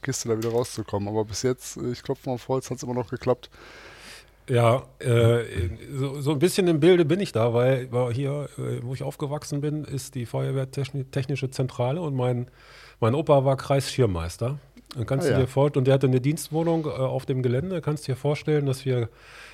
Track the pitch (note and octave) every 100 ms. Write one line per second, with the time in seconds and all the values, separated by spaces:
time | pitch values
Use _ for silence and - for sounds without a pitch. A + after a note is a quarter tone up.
0 | - - A#2+ A2 A2+ A#2 B2 - G#2+ G2+
1 | G2+ G#2+ A2 G2 C3 B2+ - - B2 A#2+
2 | - C3+ C#3 B2 - C3 - B2+ B2+ B2
3 | A#2+ B2+ B2+ B2 - - - - - -
4 | - - - _ - A#2+ A#2 C3 - -
5 | C3 A#2 A#2 A#2 A2+ - F2 - B2 C3+
6 | C#3 C#3+ C#3 C#3+ F3+ - F3 D#3+ E3 F3+
7 | D3+ F3+ F#3+ A2 A#2 A#2 B2+ C3+ B2+ A#2+
8 | B2 A#2 C#3 D3 C#3 - B2+ B2 A#2+ C3
9 | C#3+ - C#3+ D3 - C#3+ D3 D3+ C#3+ C3+
10 | - C3 A#2 C3+ C3+ C3+ C3 C#3+ C3+ C#3+
11 | C3 C#3+ C3 C3+ C3 - B2+ - B2 D#3+
12 | D#3+ C3+ B2 B2 A#2+ - - - - -
13 | A2+ C#3 D#3+ C#3+ C3+ C3 - C#3 - -
14 | A#2 F2 E2+ - A#2 C#3+ - - - -
15 | A2 C3+ C#3+ A2+ B2+ C3+ C#3+ C#3+ C3 C3+
16 | C3+ B2+ C3+ D#3+ - D#3 E3 E3 D3+ -
17 | C3 C3 C3 C3 B2 B2 F#3 F3+ D3 D3+
18 | - B2+ C#3+ D3 - D3+ C#3 C3 C3+ B2
19 | A2+ - - - -